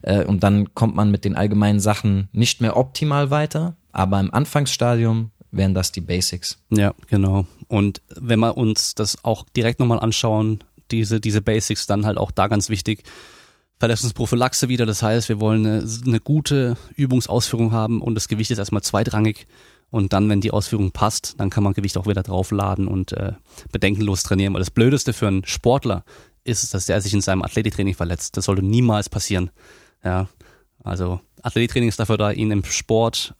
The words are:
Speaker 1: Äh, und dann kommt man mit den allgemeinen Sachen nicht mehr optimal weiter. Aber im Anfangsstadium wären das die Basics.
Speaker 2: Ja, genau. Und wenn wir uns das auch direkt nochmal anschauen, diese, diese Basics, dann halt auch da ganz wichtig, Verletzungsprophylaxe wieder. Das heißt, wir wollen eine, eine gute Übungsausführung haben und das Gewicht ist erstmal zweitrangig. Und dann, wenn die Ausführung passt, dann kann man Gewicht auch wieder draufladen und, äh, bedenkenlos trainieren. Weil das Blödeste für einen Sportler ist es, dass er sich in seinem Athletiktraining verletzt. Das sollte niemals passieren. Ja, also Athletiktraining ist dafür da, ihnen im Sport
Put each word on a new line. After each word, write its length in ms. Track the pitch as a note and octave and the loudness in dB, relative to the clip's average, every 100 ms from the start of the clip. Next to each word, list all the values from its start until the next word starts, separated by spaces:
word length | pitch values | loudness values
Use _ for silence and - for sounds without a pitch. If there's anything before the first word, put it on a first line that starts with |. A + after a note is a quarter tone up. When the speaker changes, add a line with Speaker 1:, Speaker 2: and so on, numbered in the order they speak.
Speaker 1:
Äh, 220 | - G2 - | 0 0 2
und 180 | G2 | 2
dann 320 | G2 G2+ G2+ - | 4 4 2 0
kommt 180 | A2+ | 0
man 160 | - G#2 | 2 2
mit 160 | G2+ G2+ | 2 0
den 100 | F2 | 0
allgemeinen 440 | G2+ G#2 G#2 G#2 | 0 2 4 4
Sachen 480 | G2+ G#2 G#2+ G2 G2 | 2 0 2 0 -2
nicht 300 | - A#2+ - | 0 0 2
mehr 160 | A2+ A#2 | 0 2
optimal 540 | C3 - D3+ C#3+ C#3 | 0 -2 0 0 2
weiter. 460 | D3+ D#3 D#3 E3+ E3 _ | 0 0 -2 -4 -6 _
Aber 280 | - F#2+ G2 | -2 0 2
im 120 | F#2+ | 2
Anfangsstadium 1000 | A2+ - D3 C#3 - A#2+ A#2 A#2 A2 A2+ _ - | 0 0 0 0 0 2 2 2 2 -2 _ -10
wären 220 | F#2+ F#2+ | 0 2
das 200 | F#2 F#2 | 2 -2
die 80 | - | -6
Basics. 580 | E2+ F2+ F2+ F2+ - - _ | -4 -2 -2 -6 -10 -12 _
Speaker 2:
Ja, 240 | G#2+ G2+ - - | 2 2 0 -2
genau. 400 | G#2 F#2+ G2 F2+ - - | 2 4 2 0 -8 -4
Und 320 | G#2+ G#2 - _ | 0 0 -2 _
wenn 300 | - B2 A2+ | -12 0 2
wir 160 | A#2 - | 2 2
uns 380 | A2+ G#2+ - | 0 0 -2
das 300 | - G#2 - | -2 -4 -2
auch 220 | - A2 - B2+ | -4 -4 -4 -2
direkt 240 | A2+ A#2 | 0 2
nochmal 200 | B2 A2+ | 2 2
anschauen, 640 | A2 A2 A#2+ G#2+ A2 G#2+ - _ _ | 0 0 0 0 0 -2 -8 _ _
diese, 280 | A#2 G#2 A2 | -2 0 0
diese 220 | G#2+ G#2 | 0 0
Basics, 460 | G2+ A2 - G#2 - | 0 -2 -2 -6 -2
dann 180 | G2+ G#2 | 0 0
halt 120 | G2+ | -2
auch 120 | G2 | -2
da 180 | - G2 | 0 2
ganz 220 | G#2 - | 2 0
wichtig, 340 | G#2 - G#2+ - - - - - _ _ _ | -4 -2 -6 -8 -20 -20 -20 -20 _ _ _
Verletzungsprophylaxe 920 | A#2 A2 A#2+ - A#2+ A#2+ B2+ - B2 | 0 0 -2 -2 -2 0 0 0 -2
wieder. 160 | B2 A2+ | 0 0
Das 160 | G#2 | 0
heißt, 280 | A2 A#2 A2 | 0 0 0
wir 100 | G#2+ | 0
wollen 260 | G#2+ A2 G#2+ | 2 2 2
eine, 240 | G#2+ - A2+ B2 | 0 -4 -4 0
eine 140 | A2+ | 0
gute 580 | - D3+ D3+ C#3+ B2 A#2 - - | 2 0 2 0 0 -4 -8 -4
Übungsausführung 760 | C3+ B2+ - B2 - A#2 A2+ | 0 2 2 -2 0 0 0
haben 300 | A2+ A2 A#2 | 0 0 -2
und 120 | - G#2+ | -2 -4
das 120 | - | -2
Gewicht 240 | G#2+ A2+ | -4 -2
ist 80 | A2+ | -2
erstmal 240 | G2+ G2+ | -2 -2
zweitrangig. 640 | - G2+ A2 G#2+ A2 G#2 - _ - _ _ | 0 0 0 2 0 0 -14 _ -20 _ _
Und 220 | A2+ G2 | -2 0
dann, 160 | G2 G#2+ | 2 2
wenn 100 | G#2 | 2
die 120 | G2+ | 2
Ausführung 400 | G#2 - G#2+ F#2+ | -2 -2 0 -2
passt, 480 | - G#2+ - - - | 0 -2 -2 -8 -4
dann 100 | G2+ | -2
kann 140 | - | 2
man 100 | G2+ | 0
Gewicht 240 | G2 G2 F#2 | 0 -2 -4
auch 80 | F#2+ | -2
wieder 160 | F#2+ | -2
draufladen 680 | F#2 F#2 F#2+ G2+ G2 F#2+ G2 | 0 -2 -2 -2 -2 -2 -2
und, 240 | G2 - | -2 -4
äh, 180 | - G2 - _ - - | -6 -6 -8 _ -20 -10
bedenkenlos 500 | G2 G2 G2+ G#2 F#2+ | 0 0 2 0 -2
trainieren. 320 | - G2 G2 | 0 0 2
Weil 80 | F#2+ | 0
das 80 | F#2 | -2
Blödeste 440 | - A#2 C#3 - | 4 4 4 -2
für 140 | A2+ G#2+ | -2 0
einen 160 | F#2+ G2 | 0 -2
Sportler 580 | - A#2+ C3+ - F#2 - - - _ | -2 2 2 0 -4 -6 -20 -20 _
ist 180 | - A2+ | -6 -4
es, 80 | - | -4
dass 180 | G2 - | -4 -2
er 120 | G2+ | -2
sich 100 | G2 G2+ | 0 -2
in 60 | |
seinem 200 | F#2+ F#2+ | 0 -2
Athletiktraining 540 | - - G#2+ - G2 F#2 | 0 -2 -2 -2 -2 -2
verletzt. 420 | E2+ F2 - - | -4 -4 -6 -4
Das 80 | F#2 | 0
sollte 160 | F#2+ | 0
niemals 480 | F#2+ A#2 B2 G#2 G2 | 2 2 4 2 -2
passieren. 400 | G#2 - F#2+ F2+ _ - - _ _ | -6 -2 -2 -4 _ -20 -20 _ _
Ja, 240 | F2+ F#2 F#2+ _ - _ _ _ | -4 -2 -4 _ -20 _ _ _
also 380 | G2 F#2 F2+ F2+ _ - | -8 -4 -4 -6 _ -10
Athletiktraining 480 | A#2+ A#2 A#2 C3 A#2+ | -4 -2 0 0 0
ist 100 | - | 0
dafür 200 | G#2+ G#2+ | -2 0
da, 120 | G#2 | 0
ihnen 200 | G#2 G#2+ | 0 0
im 140 | G2+ F#2+ | 0 -2
Sport 680 | - - A2+ A#2 - - - | -6 0 0 2 -2 -8 -12